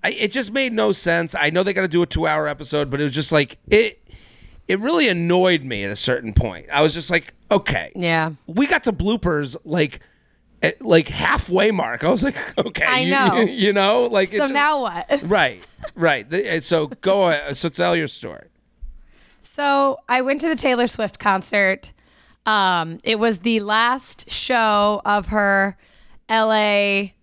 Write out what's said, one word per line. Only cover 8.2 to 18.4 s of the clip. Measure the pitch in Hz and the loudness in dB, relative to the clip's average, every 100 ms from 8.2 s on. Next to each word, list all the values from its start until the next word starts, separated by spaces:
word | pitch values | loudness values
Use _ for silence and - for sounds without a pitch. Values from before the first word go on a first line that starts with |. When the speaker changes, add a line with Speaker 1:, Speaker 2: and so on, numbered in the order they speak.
| 160 151 - | -2 -6 -6
Speaker 1:
We | 170 285 | -2 0
got | 339 | 0
to | 254 | -2
bloopers, | 170 180 226 - 151 143 120 - | -2 -2 0 0 -2 -4 -10 -4
like, | 165 151 - - _ _ _ _ _ | -2 -2 -4 -20 _ _ _ _ _
at, | 160 - | -2 -2
like, | - 170 160 | 4 4 4
halfway | - 170 180 - 180 214 | -2 0 0 0 2 2
mark. | 196 123 117 | 0 -4 -2
I | 147 | 0
was | 240 | 2
like, | 269 - - | 0 -4 -8
<laughs> | - | -4
"Okay." | 233 - - | -4 -2 0
Speaker 2:
I | 254 | 0
Speaker 1:
you, | 254 | 2
Speaker 2:
know. | 277 247 240 | 2 2 2
Speaker 1:
<laughs> | |
you | 214 254 196 | 0 2 2
know? | 202 196 233 | 4 2 2
Like, | 240 208 190 | 2 0 0
it | 208 | 0
Speaker 2:
So | |
Speaker 1:
just | 277 | 0
Speaker 2:
now | 277 294 302 | 2 0 0
what? | 233 170 185 285 | -4 -6 -2 -2
<laughs> | |
Speaker 1:
Right, | 196 202 143 98 - - - - | 0 2 2 -2 -20 -18 -18 0
right. | 170 135 110 | 0 0 -2
The, | 170 202 | -4 -2
and | 165 | -4
so | - 165 151 | 0 0 0
go | - 185 196 185 | -4 0 2 2
ahead. | 147 147 143 | 0 -4 -4
So | 165 | -4
tell | - 175 170 | 0 0 0
your | 151 | -2
story. | - 117 78 | -8 -14 -16